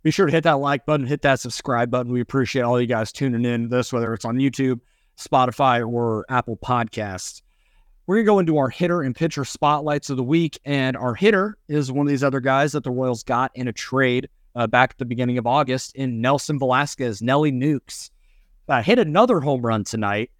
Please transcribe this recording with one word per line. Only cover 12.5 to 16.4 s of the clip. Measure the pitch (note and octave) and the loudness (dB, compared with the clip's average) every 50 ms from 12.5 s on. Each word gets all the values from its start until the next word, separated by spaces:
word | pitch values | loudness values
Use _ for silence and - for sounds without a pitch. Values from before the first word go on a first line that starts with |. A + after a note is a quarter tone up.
| C3 C3+ D3 D3+ | 2 2 2 0
that | C#3+ D3+ A2+ | -2 -4 -4
the | C3 | -4
Royals | B2 B2+ C3 B2+ A#2+ A2+ - | -4 -2 -2 -2 -2 -4 -2
got | - A#2+ A#2+ C3 C3 _ | -2 0 0 0 -2 _
in | B2+ B2+ | -6 -6
a | B2 G#2+ | -6 -6
trade, | - - - B2+ C3+ C3 B2+ B2 B2+ B2+ - _ _ _ _ _ | -8 -8 -2 2 2 2 4 2 0 -2 -6 _ _ _ _ _
uh, | A#2+ A#2 | -4 -2
back | A2+ B2+ B2 C3 B2+ | 2 4 4 4 4
at | - _ | 0 _
the | C3+ | -8
beginning | A#2+ B2 A#2 B2+ B2 B2 | -6 -4 -2 -2 -2 -2
of | B2 A2+ | -2 0
August | A#2+ B2+ D3 D3 B2+ B2+ C3 - - - | 0 2 2 2 0 -2 -4 -4 -10 -8
in | C3+ C3+ B2+ A#2+ A2 | -6 -6 -4 -4 0
Nelson | A#2 B2+ C#3+ C#3+ | 0 0 0 0